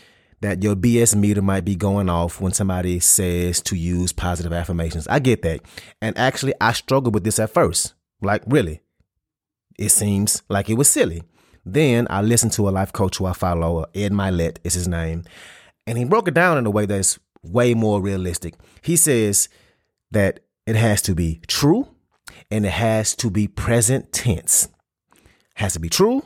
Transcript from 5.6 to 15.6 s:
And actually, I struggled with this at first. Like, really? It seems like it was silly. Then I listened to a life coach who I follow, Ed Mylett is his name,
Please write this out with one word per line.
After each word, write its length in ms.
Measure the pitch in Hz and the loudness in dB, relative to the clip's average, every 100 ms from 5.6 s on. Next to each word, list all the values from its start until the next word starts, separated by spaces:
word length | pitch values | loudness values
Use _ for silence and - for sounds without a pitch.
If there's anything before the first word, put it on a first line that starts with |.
| - - - - | -10 -20 -20 -8
And 160 | 110 - | -6 -2
actually, 360 | 127 - 135 - | -2 0 -4 0
I 100 | 110 | 0
struggled 420 | 120 - 131 113 | 0 0 0 2
with 120 | 104 95 | 0 0
this 140 | 104 | -2
at 140 | 107 | 0
first. 400 | - 85 82 - - _ - | 2 2 0 -6 -8 _ -8
Like, 200 | 98 107 - | -2 -2 0
really? 340 | 143 87 76 _ _ _ _ _ _ _ _ _ - | 0 0 -4 _ _ _ _ _ _ _ _ _ -6
It 120 | 104 | 0
seems 520 | - 104 98 104 - - | 0 2 2 0 -2 -2
like 200 | 101 101 | -4 0
it 60 | 113 | 2
was 140 | 147 | 2
silly. 340 | 302 160 82 82 _ _ _ - | 2 0 -2 -14 _ _ _ -6
Then 420 | 127 151 117 120 | 0 2 2 0
I 120 | 98 | 0
listened 320 | 107 117 113 | 0 2 0
to 140 | - 101 | 0 0
a 40 | |
life 220 | 95 98 | 0 -2
coach 240 | - 95 - | -2 -2 -2
who 80 | 95 | -4
I 80 | |
follow, 520 | 92 92 85 82 85 80 | -2 -2 0 0 -2 -4
Ed 180 | 95 101 | -4 -2
Mylett 440 | 101 98 87 82 - | 0 0 0 -2 -4
is 100 | 87 | -6
his 140 | 92 90 | -4 -2
name, 360 | 85 82 82 85 - - - | -2 -4 -6 -10 -18 -20 -20